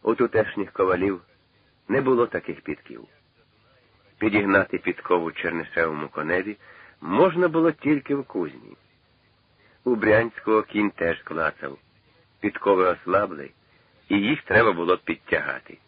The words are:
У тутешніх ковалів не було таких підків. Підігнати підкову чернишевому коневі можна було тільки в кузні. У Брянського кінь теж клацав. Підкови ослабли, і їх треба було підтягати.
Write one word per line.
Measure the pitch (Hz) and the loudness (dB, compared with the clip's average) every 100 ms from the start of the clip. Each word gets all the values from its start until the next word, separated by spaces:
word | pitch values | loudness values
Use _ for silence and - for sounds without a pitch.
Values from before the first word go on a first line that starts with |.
| 107 | 0
У | |
тутешніх | 113 120 110 107 - 95 | 0 2 2 0 -4 -8
ковалів | - 95 90 95 92 _ _ _ _ _ _ _ | 0 0 2 0 -4 _ _ _ _ _ _ _
не | 131 | -2
було | 131 123 120 | 2 2 2
таких | 90 - 71 | -2 -8 -12
підків. | - 76 - 58 55 _ _ _ _ _ _ _ _ _ _ _ | -10 -10 -12 -20 -20 _ _ _ _ _ _ _ _ _ _ _
Підігнати | 107 104 101 98 95 87 | 0 0 4 2 2 -4
підкову | - 87 - 90 82 | -4 -6 0 0 0
чернишевому | - 85 82 78 - 82 76 73 | -4 -6 -4 -6 -2 -2 -2 -8
коневі | - 78 87 95 104 - - - _ | -8 -4 -4 -4 -12 -18 -20 -20 _
можна | 80 101 185 165 180 | -4 2 2 4 0
було | 160 165 | 2 0
тільки | 156 147 147 - | 0 -2 -2 0
в | 143 | -6
кузні. | 131 98 80 64 53 - _ _ _ _ _ _ _ _ _ _ | -4 -6 -6 -10 -20 -20 _ _ _ _ _ _ _ _ _ _
У | 127 | -2
Брянського | 117 107 107 117 - - 110 | 0 4 4 2 -6 0 2
кінь | 107 104 104 | 2 -2 -2
теж | - 85 80 | 0 -2 -2
клацав. | - 80 78 - 71 69 _ _ _ _ _ _ | -6 -4 -4 -4 -16 -16 _ _ _ _ _ _
Підкови | 104 - - 95 | -6 -2 2 4
ослабли, | 92 85 90 95 101 78 67 _ _ _ _ _ _ | 4 0 0 0 0 -6 -16 _ _ _ _ _ _
і | 101 | 0
їх | 101 151 | 0 -4
треба | - 95 117 | 2 4 4
було | 85 85 90 | 2 0 0
підтягати. | - 85 - 80 73 65 - - | -2 -8 -2 -4 -2 -10 -12 -20